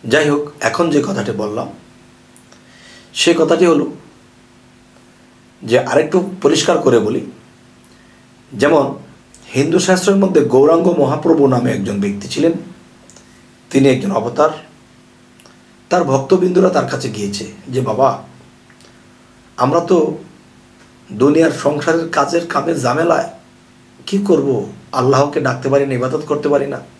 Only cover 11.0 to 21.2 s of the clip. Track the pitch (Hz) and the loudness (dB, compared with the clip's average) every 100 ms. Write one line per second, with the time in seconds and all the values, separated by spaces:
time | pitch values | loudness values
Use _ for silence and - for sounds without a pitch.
11 | 131 147 165 160 139 127 117 101 101 101 | 0 0 0 4 4 2 0 -2 -4 -2
12 | 101 101 - - 165 160 - - - - | -4 -4 -8 -2 0 -2 -10 -20 -20 -20
13 | - - - - - _ _ 135 135 117 | -20 -20 -20 -20 -20 _ _ 2 4 2
14 | 196 113 110 127 151 - - - _ - | 0 -2 -4 0 0 -2 -18 -20 _ -20
15 | _ _ _ _ - - _ - _ 180 | _ _ _ _ -20 -20 _ -20 _ -2
16 | 135 135 - 185 180 180 185 147 127 131 | 2 -2 2 2 2 2 2 0 -2 -6
17 | - 104 101 - - - - 127 120 107 | -6 -6 -8 -8 -12 -16 -8 -6 -4 0
18 | 135 - - - - - _ - - - | 0 -2 -14 -20 -20 -20 _ -20 -20 -20
19 | - _ _ _ _ - 131 165 170 175 | -20 _ _ _ _ -2 0 0 2 2
20 | 151 - - - _ - _ _ - _ | 2 -4 -14 -20 _ -20 _ _ -20 _
21 | - 107 | -16 0